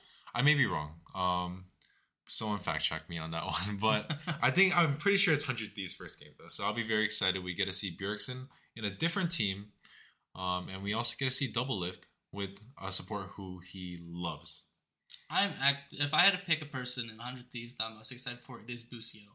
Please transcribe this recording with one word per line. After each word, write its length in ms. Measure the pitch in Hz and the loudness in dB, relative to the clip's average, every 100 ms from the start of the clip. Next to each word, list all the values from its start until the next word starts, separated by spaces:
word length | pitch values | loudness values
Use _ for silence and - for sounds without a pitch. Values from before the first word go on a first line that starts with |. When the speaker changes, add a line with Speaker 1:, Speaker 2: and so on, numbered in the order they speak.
| - - - - | -20 -20 -6 2
Speaker 1:
I 60 | |
may 140 | 139 147 | 6 6
be 100 | 117 | 4
wrong. 280 | 82 76 82 - | 2 -2 -8 -10
Um, 520 | 95 92 90 87 90 92 _ _ _ _ _ - | -2 2 2 0 -6 -12 _ _ _ _ _ -6
someone 300 | - 110 104 | -2 0 0
fact 240 | 90 80 | 0 0
check 240 | - 80 - | 0 -2 -4
me 120 | 85 | -6
on 120 | 80 | -4
that 140 | 82 92 | -2 -2
<laughs> 220 | 90 98 | 0 -2
one, 100 | 101 | 2
but 340 | 110 107 - 147 - | 4 4 2 -6 -4
Speaker 2:
<laughs> 140 | 151 | 2
Speaker 1:
I 80 | 127 | 2
think, 240 | 135 190 165 | 4 4 6
I'm 220 | 160 139 | 4 4
pretty 200 | 196 202 | 4 4
sure 160 | - | 6
it's 100 | 151 | 4
Hundred 320 | - 117 107 - | 2 -2 -6 -6
Thieves' 180 | 92 | -4
first 260 | - 87 - | -4 -4 -6
game 120 | 78 - | -8 -14
though, 80 | 85 | -4
so 160 | - 101 | 0 0
I'll 80 | |
be 140 | 107 110 | 0 2
very 160 | 110 107 | 2 4
excited. 380 | - 92 92 | 4 4 2
We 100 | 90 | 0
get 120 | 87 95 | -2 0
to 60 | |
see 220 | 92 98 82 | 0 -2 -2
Bjergsen 520 | 95 104 - 127 131 - _ - | -2 0 0 -2 -8 -16 _ -6
in 80 | 107 | -4
a 40 | |
different 420 | 95 165 196 175 | 0 0 2 2
team, 360 | - 101 95 104 _ - - - _ _ 95 | 2 2 -2 -8 _ -20 -20 -20 _ _ -6
um, 340 | 92 92 90 | -2 -2 -2
and 100 | 95 | -6
we 100 | 98 | -2
also 220 | 107 117 - | 0 0 0
get 60 | 135 | 2
to 60 | |
see 200 | - - | 4 2
Doublelift 560 | 117 135 107 87 92 - _ _ | 0 -2 0 -2 -4 -12 _ _
with 280 | 101 98 - - - | -6 -4 -6 -16 -8
a 100 | 95 | 0
support 360 | 95 92 101 95 - | 0 0 -4 -4 -6
who 240 | 95 92 | -6 -8
he 400 | 87 92 90 87 | -10 -8 -6 -6
loves. 640 | 85 85 87 73 - - - _ _ _ - - - | -8 -4 -4 -4 -6 -10 -12 _ _ _ -20 -20 -4
Speaker 2:
I'm 220 | 180 196 143 | 0 0 2
act-, 320 | 139 139 - | 2 2 -2
if 200 | - 143 156 | -4 2 6
I 60 | |
had 120 | 185 | 6
to 60 | 190 | 4
pick 220 | - 160 | 2 -2
a 20 | 143 | -2
person 440 | 135 123 - 117 | -4 -2 -2 -4
in 80 | 110 | -6
Hundred 320 | 120 127 120 | -8 -8 -8
Thieves 240 | 123 117 - | -8 -6 -4
that 80 | 113 | -6
I'm 100 | 110 | -4
most 160 | 110 | -6
excited 280 | 120 123 120 | -4 -4 -6
for, 200 | - 120 | -10 -10
it 100 | 113 | -8
is 120 | 120 | -8
Busio. 480 | 113 117 107 110 101 | -6 -4 -2 -4 -8